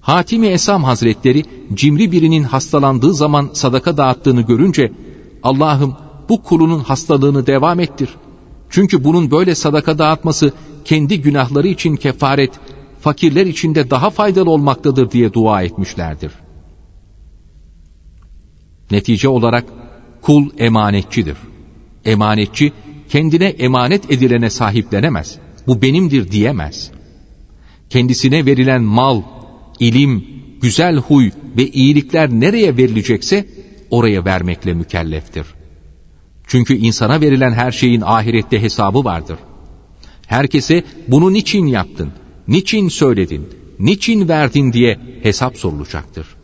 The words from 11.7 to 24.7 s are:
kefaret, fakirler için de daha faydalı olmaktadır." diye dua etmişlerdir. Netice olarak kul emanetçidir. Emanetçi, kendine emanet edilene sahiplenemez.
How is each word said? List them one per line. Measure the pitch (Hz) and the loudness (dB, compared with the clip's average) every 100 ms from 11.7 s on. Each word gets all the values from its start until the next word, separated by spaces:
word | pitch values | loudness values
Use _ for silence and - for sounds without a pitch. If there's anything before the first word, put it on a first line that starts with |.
| 185 165 147 | -2 -2 -2
kefaret, | 143 123 139 139 131 - - - - - | -4 -2 -2 0 -2 -4 -20 -20 -20 -6
fakirler | 151 147 165 147 190 | -4 0 2 2 0
için | 147 165 | -2 -2
de | 156 127 | 0 0
daha | 131 185 | 0 -2
faydalı | 208 208 190 180 | 0 0 2 2
olmaktadır." | 156 143 127 147 131 117 | 2 0 0 0 0 0
diye | 120 113 | 2 0
dua | 113 110 104 | 2 0 0
etmişlerdir. | 90 - 95 - 82 76 76 - - - - - - - _ - - - - - - - - - - - - - - _ _ _ - | -2 -6 -8 -6 -8 -8 -12 -14 -20 -20 -20 -20 -20 -20 _ -20 -20 -20 -20 -20 -20 -20 -20 -20 -20 -20 -20 -20 -20 _ _ _ -4
Netice | 101 - 107 135 | -2 0 0 2
olarak | 127 117 120 117 - - - - - | 2 2 0 -4 -20 -20 -20 -20 -6
kul | - 147 143 - | 2 4 2 -2
emanetçidir. | 117 110 104 101 - - 82 69 - - - - - - | 0 2 2 -2 -2 -4 -4 -8 -18 -20 -20 -20 -20 -8
Emanetçi, | 110 107 107 107 101 - 147 - - 147 - | -2 0 0 0 -4 -2 -2 -2 -20 -20 -4
kendine | 147 160 165 190 | -2 2 2 0
emanet | - 127 131 123 196 - | 0 0 0 0 -2 -2
edilene | 139 127 120 113 | 0 2 2 0
sahiplenemez. | - 113 | -2 -2